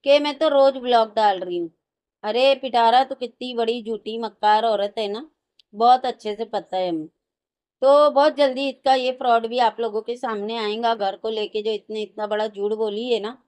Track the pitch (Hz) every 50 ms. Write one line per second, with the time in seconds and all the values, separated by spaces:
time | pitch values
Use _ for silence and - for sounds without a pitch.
0 | _ 277 277 294 294 294 285 285 320 311 285 277 269 269 262 262 240 247 247 226
1 | 226 220 214 226 214 208 196 185 185 180 175 175 170 165 _ _ _ _ _ _
2 | _ _ _ _ - 214 214 240 262 277 269 254 262 262 254 240 233 226 240 254
3 | 269 262 269 _ 254 233 _ _ 247 254 247 233 233 226 240 247 214 220 226 208
4 | _ 214 220 226 233 214 214 _ - 214 214 214 226 226 220 202 202 202 208 233
5 | 214 202 202 226 311 - _ _ _ _ _ _ _ _ - 208 226 240 254 247
6 | 247 - 233 _ - 214 208 208 226 - - 202 175 _ - 190 185 180 165 160
7 | 156 160 _ _ _ _ _ _ _ _ _ _ _ _ _ _ 254 269 277 294
8 | 294 294 254 269 285 311 302 262 285 269 254 254 277 269 262 _ _ 269 262 262
9 | 254 254 254 254 269 247 233 226 226 226 240 254 240 220 214 - 226 220 208 220
10 | 214 - 240 240 - 240 220 202 202 214 226 233 214 208 214 226 240 233 226 220
11 | 202 196 196 190 - 220 220 214 214 - - 214 208 220 220 208 _ - 214 214
12 | 214 185 _ 220 214 208 214 208 214 220 208 196 202 208 220 214 220 214 202 214
13 | 240 254 233 208 196 220 254 _ _